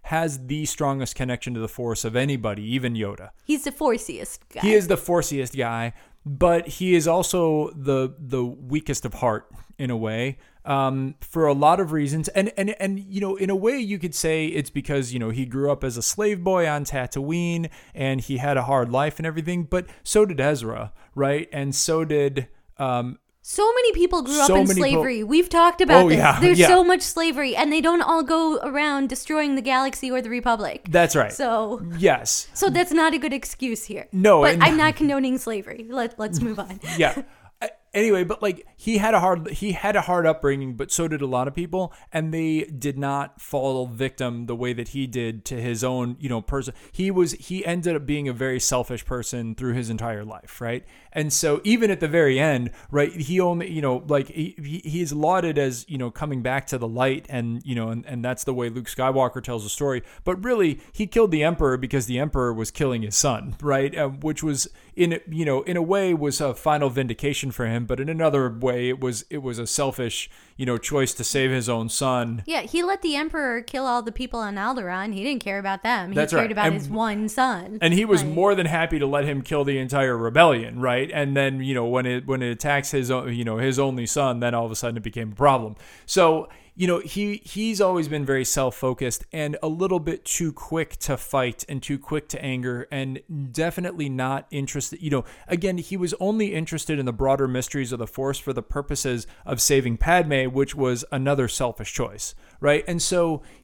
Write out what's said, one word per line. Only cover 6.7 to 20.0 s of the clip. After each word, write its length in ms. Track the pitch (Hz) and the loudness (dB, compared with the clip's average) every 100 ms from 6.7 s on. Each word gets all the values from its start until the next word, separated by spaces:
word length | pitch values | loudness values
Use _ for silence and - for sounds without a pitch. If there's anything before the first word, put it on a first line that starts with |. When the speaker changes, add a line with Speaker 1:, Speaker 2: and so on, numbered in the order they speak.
| - 185 | -4 4
Speaker 1:
is 140 | 175 156 | 4 4
also 600 | 170 - 185 165 156 156 | 2 2 2 2 2 0
the, 440 | 156 139 135 131 139 | -4 0 0 0 -6
the 280 | 135 131 | -6 -2
weakest 600 | 123 135 127 151 151 135 | -2 -6 -4 -4 -2 -4
of 100 | 123 | -6
heart 360 | - 123 107 - - - - | -2 0 0 -4 -18 -18 -8
in 140 | 131 | -4
a 60 | 117 | -2
way. 420 | 110 110 131 135 - - - | -2 -2 -4 -6 -14 -14 -2
Um, 500 | 139 135 131 135 - | 0 0 0 -4 -8
for 260 | - 165 156 | -8 2 2
a 60 | |
lot 260 | 139 147 185 | 6 6 4
of 140 | 170 | 2
reasons. 360 | 156 143 156 - | 0 0 -2 -2
And, 220 | 202 202 - | 0 0 -2
and, 140 | 196 214 | -4 -2
and, 180 | 196 196 | -4 -4
you 220 | 196 196 | -6 -4
know, 160 | 196 196 | -4 -2
in 140 | 190 | -2
a 40 | |
way 220 | 190 220 277 | 0 0 0
you 220 | 214 202 | -2 -4
could 160 | 170 | -4
say 320 | - 165 160 156 | -2 0 0 0
it's 240 | 160 139 | -2 -4
because, 420 | 147 135 139 123 | -6 -2 -2 -2
you 60 | 123 | -4
know, 100 | 113 | -2
he 160 | 117 | -2
grew 260 | 123 127 143 | -4 0 0
up 140 | 139 | 0
as 140 | 135 117 | -2 -4
a 40 | |
slave 400 | - - 208 202 | -4 0 0 0
boy 240 | 175 185 165 | 2 2 2
on 200 | 147 139 | 0 -2
Tatooine 840 | 139 123 135 139 170 170 170 160 - - | -4 -4 -4 -2 -2 0 -2 -4 -10 -16
and 240 | 120 135 135 | -4 -2 -2
he 200 | 123 135 | -2 -2
had 180 | 143 139 | 0 0
a 60 | |
hard 280 | 123 139 120 | 2 2 2
life 280 | 127 151 - | 0 0 -2
and 80 | 160 | -6
everything, 380 | 160 156 180 | -4 -4 -4
but 200 | 156 180 175 - | -2 -2 -4 -10